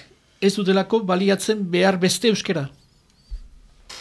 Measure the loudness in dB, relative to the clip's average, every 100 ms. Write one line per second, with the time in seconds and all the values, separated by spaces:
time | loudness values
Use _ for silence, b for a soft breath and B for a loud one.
0 | -20 _ _ -2 0 0 0 0 2 -2
1 | 0 0 2 0 0 -2 0 2 2 2
2 | 0 2 0 0 -2 -4 -4 -10 _ _
3 | _ _ -14 -14 -14 -20 -20 _ -20 -20